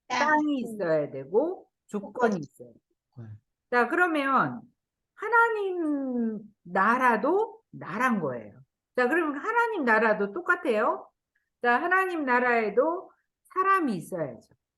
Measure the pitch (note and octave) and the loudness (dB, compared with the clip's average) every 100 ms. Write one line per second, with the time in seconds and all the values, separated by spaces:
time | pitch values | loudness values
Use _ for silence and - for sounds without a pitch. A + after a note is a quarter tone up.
0 | - B3 D4 D4+ D4+ C#4 A#3 G#3+ F3 D#3 | -6 -2 2 2 2 -2 -4 -4 0 0
1 | C#3+ C3+ C#3+ G3 D#4+ F#4 - _ _ G#3 | -2 -8 -2 0 0 -4 -14 _ _ -10
2 | G3 - A#3+ F#3+ C#3+ - A#2+ A#2 _ _ | -8 0 0 0 -6 -16 -20 -20 _ _
3 | _ - A2 G#2+ _ _ - B3 A#3 E4+ | _ -20 -18 -20 _ _ -4 0 2 2
4 | F4+ D#4 C4+ B3+ D#3 A#3 - _ _ _ | 2 2 0 0 0 -4 -14 _ _ _
5 | _ - G#4+ A#4 A#4 G#4+ G4 F4+ D#4 C#4+ | _ -10 0 4 4 2 -4 -2 -2 -2
6 | C4 B3 A3+ G#3+ - _ F3 F3+ G3 B3 | -4 -2 -2 -4 -12 _ -6 0 2 4
7 | B3+ A3 C4 F#4+ A4 - _ C#3+ D#3+ F#3+ | 2 2 2 0 0 -6 _ -16 -10 -2
8 | B3+ G#3+ D3+ B2 G#2 - - _ _ - | 0 0 -2 -6 -12 -20 -20 _ _ -2
9 | B3 E4 D#4 C#4 F#4+ A#4 A#4 G#4+ B3 A3 | 0 2 0 -4 -2 0 0 0 2 2
10 | A3+ G3+ G3+ G3+ E4+ F4 F4 G#3+ B3+ F#4+ | 4 2 -2 -4 0 0 2 0 0 -2
11 | - _ _ _ _ _ A#3+ B3 E4+ F#4 | -8 _ _ _ _ _ 0 2 2 2
12 | F#4+ E4+ C4+ B3 B3 A#3 G#3+ G3 D4+ F4+ | 0 -2 0 2 2 2 2 2 0 0
13 | - _ _ _ _ F4+ F#4 F4 D4+ F#3+ | -8 _ _ _ _ -2 2 2 2 -4
14 | D3 F3 D3 A2+ - _ _ | -6 -6 -6 -8 -20 _ _